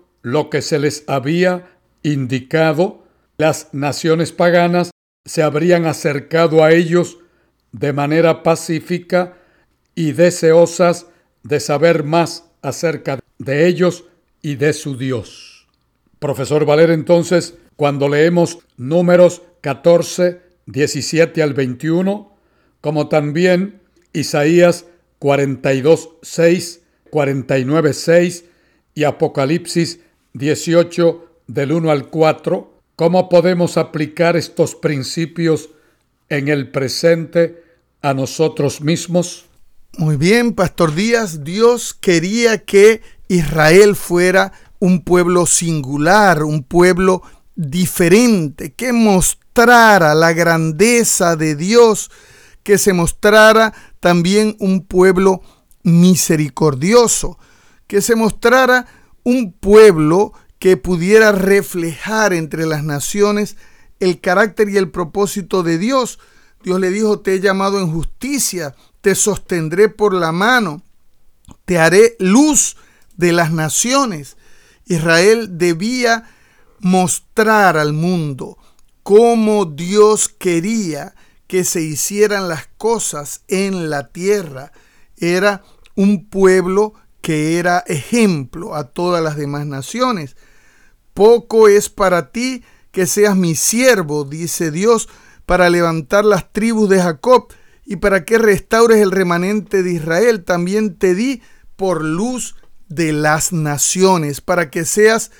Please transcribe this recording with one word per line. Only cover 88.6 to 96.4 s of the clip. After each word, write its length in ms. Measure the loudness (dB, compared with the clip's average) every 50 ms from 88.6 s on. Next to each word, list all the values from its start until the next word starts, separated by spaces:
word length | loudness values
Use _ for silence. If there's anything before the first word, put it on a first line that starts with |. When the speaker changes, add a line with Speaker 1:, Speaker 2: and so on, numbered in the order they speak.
| -14 -10 -10
Speaker 2:
a 140 | -10 -10 -10 _
todas 300 | -6 -4 -2 -2 -2 -2
las 140 | -4 -6
demás 300 | -6 -8 -8 -8 -8 -8
naciones. 720 | -8 -10 -10 -12 -10 -6 -4 -2 -2 -2 -6 -8 -12 -16 -20 -20 _ _ _ _ _ _ _ _ _ _ _ _ _ _
"Poco 540 | 4 4 6 6 4 2 0 2 4 6 6
es 200 | 6 4 2 -2
para 440 | -4 -2 0 0 0 0 -2 -4 -8
ti 320 | -8 -6 -6 -8 -10 -14 _ _ _ _ _
que 160 | -4 -4 -4
seas 300 | -2 0 2 2 2 2
mi 180 | 2 0 0 -2
siervo", 720 | -2 -4 -2 -2 2 2 2 2 2 -2 -4 -6 -6 -6
dice 460 | -8 -10 -10 -10 -10 -6 -6 -6 -4
Dios, 380 | -4 -2 0 2 0 0 -2 -6 -14 -20 _ _ _ _ -6
"para 240 | -2 0 2 2 2
levantar 540 | 2 2 0 0 -2 -4 -4 -2 0 2 2
las 280 | 2 2 0